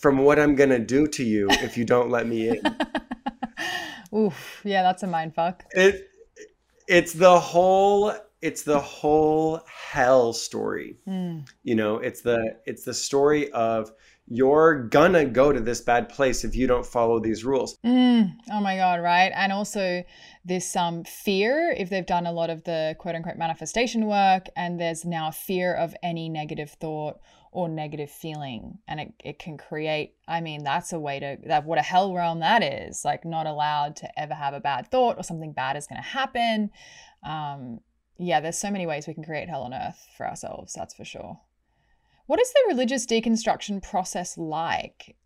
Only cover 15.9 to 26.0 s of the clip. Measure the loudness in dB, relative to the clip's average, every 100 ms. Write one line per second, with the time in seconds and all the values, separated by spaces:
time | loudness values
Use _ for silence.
15.9 | 2 0 0 0 0 -2 -2 2 0 0
16.9 | 0 2 2 0 -2 -2 -2 -2 -4 0
17.9 | 4 6 4 2 -2 -8 -4 -2 0 0
18.9 | 2 2 4 2 2 -2 -2 -4 -4 -2
19.9 | -4 -6 -16 -20 -16 -6 -4 -4 -2 -2
20.9 | -4 -10 -6 -2 2 2 2 0 -2 -4
21.9 | -4 -2 -2 -2 -2 -4 -4 -6 -4 -4
22.9 | -6 -6 -8 -8 -6 -6 -6 -6 -2 -2
23.9 | 0 0 4 4 4 2 -6 -4 -2 -4
24.9 | -4 -6 -6 -6 -8 -4 -2 0 0 -2
25.9 | -4